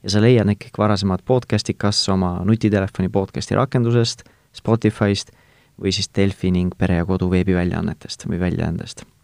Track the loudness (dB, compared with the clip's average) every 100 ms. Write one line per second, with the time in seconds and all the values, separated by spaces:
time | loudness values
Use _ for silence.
0 | 0 2 4 4 4 0 -6 -2 0 2
1 | 0 -2 0 0 0 -4 -2 -2 0 0
2 | 0 0 0 -2 0 2 2 0 -2 -2
3 | -2 -2 -2 -8 -2 -2 0 0 2 2
4 | 0 -4 -18 _ _ -8 -2 2 0 0
5 | 0 0 -6 _ _ _ _ -6 -4 -2
6 | -4 0 0 0 0 0 -2 -2 0 0
7 | 0 -2 0 0 2 0 0 -2 -4 -6
8 | -14 -12 -6 -4 -2 -2 -4 -4 -8 -16
9 | -20 _